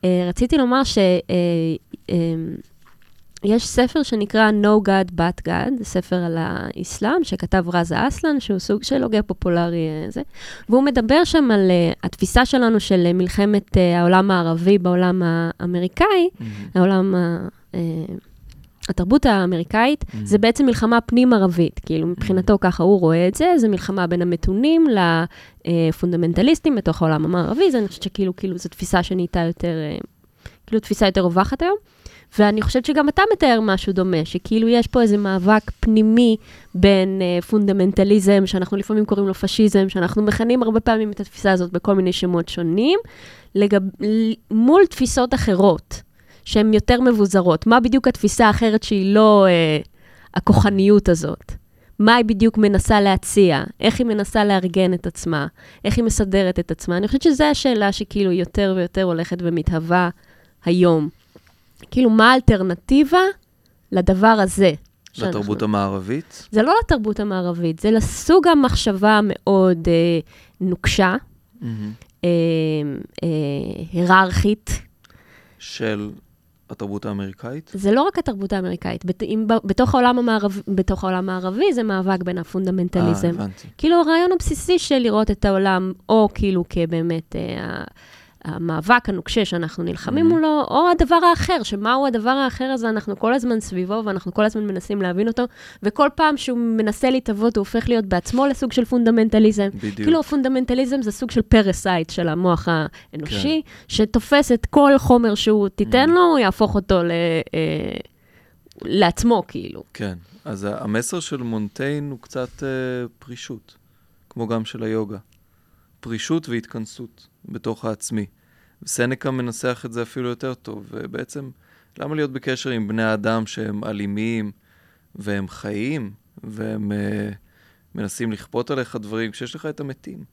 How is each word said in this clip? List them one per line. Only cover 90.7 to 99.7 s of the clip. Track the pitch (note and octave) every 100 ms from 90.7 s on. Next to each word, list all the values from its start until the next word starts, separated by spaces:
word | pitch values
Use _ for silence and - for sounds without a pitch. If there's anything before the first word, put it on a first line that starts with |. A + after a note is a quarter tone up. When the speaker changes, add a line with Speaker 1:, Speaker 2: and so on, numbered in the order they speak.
| C4+ F4
Speaker 1:
הדבר | F4 C#4 E4+
האחר, | E4+ E4+ - F4
שמהו | G#3+ G#3 G#3+ C4 C#4
הדבר | A3+ A3
האחר | C4+ C4+ -
הזה, | C4 C4 A3+
אנחנו | A3 G#3 G3
כל | A3
הזמן | C4 A#3+ A3+
סביבו, | - F#3 F3+ G#3+ G#3+
ואנחנו | F#3+ F#3
כל | F3+ G#3+
הזמן | A3 G#3
מנסים | F#3 - G#3
להבין | F#3 F3+ A3
אותו, | A3+ B3 - - -
וכל | - - C#4+ -
פעם | D#4 D4
שהוא | - A#3+
מנסה | A#3 A3 G#3+ G#3+ C4
להתהוות, | C4 B3 G3+ A3+ A3
הוא |
הופך | G3 A3+ -
להיות | A#3 G3
בעצמו | F3+ - B3 C#4
לסוג | C4 C4
של | - A#3
פונדמנטליזם. | B3 A3+ A#3 A3 A3 A3 G#3 G3